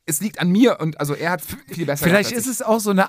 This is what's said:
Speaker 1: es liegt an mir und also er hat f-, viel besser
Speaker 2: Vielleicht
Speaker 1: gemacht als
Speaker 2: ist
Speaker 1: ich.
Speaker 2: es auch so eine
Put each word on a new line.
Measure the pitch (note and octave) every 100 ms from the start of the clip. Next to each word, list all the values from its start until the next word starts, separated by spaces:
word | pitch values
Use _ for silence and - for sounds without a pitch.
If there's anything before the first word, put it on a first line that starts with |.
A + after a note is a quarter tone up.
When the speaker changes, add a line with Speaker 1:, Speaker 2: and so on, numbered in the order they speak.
Speaker 1:
es | - D3+
liegt | G3+ -
an | F3
mir | G3 A#3+ -
und | D#3+ D3+
also | D3
er | C#3+ E3
hat | F3+
f-, | - - -
viel | D3+ D3
besser | C#3+
Speaker 2:
Vielleicht | E3 G3+ G3+
Speaker 1:
gemacht | A#3+
als | C4
Speaker 2:
ist | A#3
Speaker 1:
ich. |
Speaker 2:
es | A3+
auch | A3
so | G#3
eine | F#3+